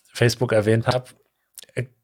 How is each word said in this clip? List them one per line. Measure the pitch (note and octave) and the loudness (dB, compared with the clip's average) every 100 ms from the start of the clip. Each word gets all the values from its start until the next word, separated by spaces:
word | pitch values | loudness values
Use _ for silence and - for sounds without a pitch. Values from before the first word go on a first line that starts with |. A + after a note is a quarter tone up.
| - | -12
Facebook | - A#2 - B2 | 0 0 0 0
erwähnt | A2 G#2 A2+ A#2 | 0 2 2 2
hab. | B2+ - - _ _ _ - - - B2 _ | -2 -4 -20 _ _ _ -20 -14 -10 -10 _